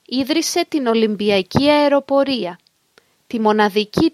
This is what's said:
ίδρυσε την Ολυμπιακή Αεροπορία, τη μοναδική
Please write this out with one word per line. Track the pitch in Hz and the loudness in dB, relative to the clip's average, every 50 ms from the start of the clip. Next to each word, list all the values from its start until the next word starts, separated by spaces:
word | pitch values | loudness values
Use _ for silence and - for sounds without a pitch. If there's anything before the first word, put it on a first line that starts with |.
| _ | _
ίδρυσε | - 247 262 269 247 311 330 311 - - 349 339 - | -8 -6 -4 -4 -2 -2 -2 -2 -2 -4 -4 -4 -2
την | - 302 254 | -4 -2 -2
Ολυμπιακή | 233 226 226 220 226 214 185 208 208 202 190 185 - - - 277 294 | 0 0 2 0 0 -2 -2 0 0 0 0 0 -2 -2 0 2 2
Αεροπορία, | 294 294 294 285 285 277 277 - 277 277 277 277 269 226 190 170 185 - _ _ _ _ _ _ _ _ _ _ _ _ _ | 4 4 2 2 2 0 0 0 0 0 0 0 -2 -4 -6 -8 -10 -14 _ _ _ _ _ _ _ _ _ _ _ _ _
τη | - - 220 | -8 -6 -2
μοναδική | 220 214 214 214 208 208 185 214 208 - - - 330 320 | 0 2 2 2 2 0 0 -2 -4 -2 0 0 0 0